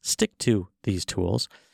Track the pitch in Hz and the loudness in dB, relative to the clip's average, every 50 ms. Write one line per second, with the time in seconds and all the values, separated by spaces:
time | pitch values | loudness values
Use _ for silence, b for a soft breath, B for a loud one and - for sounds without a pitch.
0 | b - - - 220 - _ - - 127 113 101 90 - _ _ - - 98 87 | b -4 0 0 0 -2 _ -2 2 2 2 2 0 -4 _ _ -4 -2 -2 -2
1 | - - - - 90 87 104 120 - - b b b b | -4 -4 -2 -2 0 0 0 -2 -4 -8 b b b b